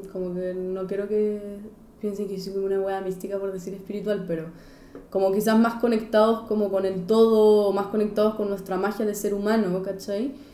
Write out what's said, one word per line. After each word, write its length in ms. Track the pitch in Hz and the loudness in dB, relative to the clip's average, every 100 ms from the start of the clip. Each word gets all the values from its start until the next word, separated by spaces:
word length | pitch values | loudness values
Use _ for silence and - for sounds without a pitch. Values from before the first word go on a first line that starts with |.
| 190 | -10
como 200 | 190 180 | -6 -6
que 200 | 180 185 | -4 -4
no 320 | 185 185 190 190 | -4 -6 -6 -4
quiero 220 | 196 202 | -4 -2
que 320 | 214 214 208 202 202 214 - - - | 0 0 -2 -8 -12 -16 -20 -20 -10
piensen 280 | 208 196 196 | -6 -6 -6
que 100 | 190 | -6
soy 140 | 180 | -6
como 140 | 196 196 | -4 -2
una 140 | 196 | 0
wea 200 | 190 190 | 0 -2
mística 380 | 190 185 202 196 | -4 -6 -6 -4
por 120 | 196 | -4
decir 220 | 190 196 | -6 -8
espiritual, 500 | 196 - 202 196 196 175 | -10 -8 -6 -2 -4 -4
pero 160 | 165 165 - - - - - - | -6 -6 -14 -20 -20 -20 -20 -6
como 220 | 190 190 | 0 2
quizás 260 | 196 226 220 | 2 4 4
más 160 | 233 - | 4 2
conectados 600 | 240 220 - 214 220 226 - | 0 0 2 4 4 2 -2
como 240 | 214 202 | 0 0
con 140 | 190 190 | 0 -2
el 180 | 185 175 | -2 2
todo, 600 | 220 226 220 214 214 202 | 6 6 8 8 6 4
o 60 | |
más 140 | 190 190 | 2 0
conectados 500 | 214 214 208 214 214 | 0 0 2 2 2
con 120 | 202 | -2
nuestra 280 | 196 180 185 | -4 -4 -2
magia 280 | 202 208 214 | -2 -2 -4
de 80 | 202 | -2
ser 180 | 208 | -2
humano, 480 | 202 208 226 196 180 | 0 2 2 2 0
¿cachai? 500 | 190 190 - 202 269 - - | -4 -8 -6 -4 -4 -8 -16